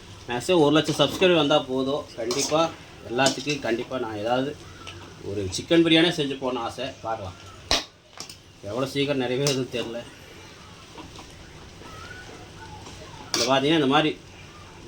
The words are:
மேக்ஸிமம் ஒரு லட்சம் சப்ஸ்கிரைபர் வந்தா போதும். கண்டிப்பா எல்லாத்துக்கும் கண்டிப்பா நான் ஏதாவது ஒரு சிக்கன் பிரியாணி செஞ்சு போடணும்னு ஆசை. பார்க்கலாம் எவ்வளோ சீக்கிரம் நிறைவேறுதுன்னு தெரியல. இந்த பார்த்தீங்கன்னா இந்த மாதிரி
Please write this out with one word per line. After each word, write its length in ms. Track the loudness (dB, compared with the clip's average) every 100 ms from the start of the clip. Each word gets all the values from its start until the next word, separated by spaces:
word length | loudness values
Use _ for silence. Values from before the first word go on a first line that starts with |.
| -20 -16 -6
மேக்ஸிமம் 360 | -4 2 6
ஒரு 80 | 6 6
லட்சம் 240 | 4 2
சப்ஸ்கிரைபர் 420 | 2 4 4 6
வந்தா 160 | 4 2 2
போதும். 340 | 0 0 -2 -6 -6
கண்டிப்பா 400 | -4 -2 0 2 2 0 -16 -18 -6
எல்லாத்துக்கும் 540 | 2 2 2 -2 -4 -2
கண்டிப்பா 320 | -2 -2 -6
நான் 160 | -6 -4
ஏதாவது 280 | 0 0 0 -6 -14 -16 -16 -16 -16 -14 -8
ஒரு 120 | -4 -4 -4
சிக்கன் 280 | 4 6 8
பிரியாணி 240 | 6 6 2
செஞ்சு 180 | -2 -2
போடணும்னு 220 | -4 -4 -4
ஆசை. 180 | -6 -10 -8 -6
பார்க்கலாம் 300 | -6 -8 -12 -18 -18 -4 -2 -2 -14 _ -18 -18 -18 -20 -14 -8
எவ்வளோ 180 | -4 -2
சீக்கிரம் 280 | 0 0 0
நிறைவேறுதுன்னு 500 | 0 0 0 0 -2 -4
தெரியல. 240 | -6 -8 -12 -16 -20 -20 -20 -20 -20 -20 -20 -18 -18 -18 -18 -20 -20 -20 -20 -18 -18 -16 -16 -16 -16 -18 -18 -18 -16 -16 -16 -16 -16 -16 -6
இந்த 120 | -2 2
பார்த்தீங்கன்னா 300 | 2 4 4
இந்த 120 | 4
மாதிரி 160 | 4 2 -2 -10 -20 -18 -18 -20 -18